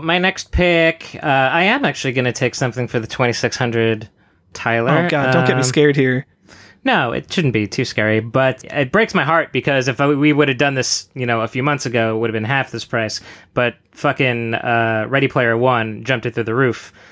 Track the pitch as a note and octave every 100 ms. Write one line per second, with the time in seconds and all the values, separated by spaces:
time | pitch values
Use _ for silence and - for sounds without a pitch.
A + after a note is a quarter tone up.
0 | D#3+ F3+ F#3 - - - F3 E3+ E3 D#3+
1 | - - D#3 C3+ C3 E3 F#3+ C4+ F3+ C3+
2 | C3+ B2 B2 - B2 - B2+ A#2+ A#2+ B2
3 | A2 - A#2+ A#2 A#2+ - B2 A2+ A2+ G#2+
4 | A2 _ _ _ _ - A#2 A#2 A#2 D3+
5 | F3 D3+ C3 C3 B2+ B2+ C3 D3+ D3 C#3+
6 | C3 B2+ - _ _ - - _ C4 G#3
7 | B2 B2 - - D3 A2 G#2 - B2 -
8 | G#2+ A2 A2+ C3 C3 - - C#3+ C3+ G3+
9 | A3 F#3 C#3 E3 - C3 D3+ C3+ C3 B2
10 | C#3+ C#3 D3+ C#3+ C#3 B2 C#3+ C3+ B2 -
11 | - - B2 A#2 A2+ B2+ C#3+ C#3+ C3 A#2
12 | A2+ A2 A2+ A2 A2 C#3 C3 A#2 - A#2
13 | G#2+ - - - - - A#2+ - _ -
14 | D3 C3 C3 A#2+ A#2 A#2 A#2+ A#2 A2+ A2
15 | A2 C3+ C#3 C#3+ A#2 A2+ B2+ A#2+ A2 G#2+
16 | A2+ B2 A#2+ A#2+ A2 A#2 C3 G#2+ - -
17 | -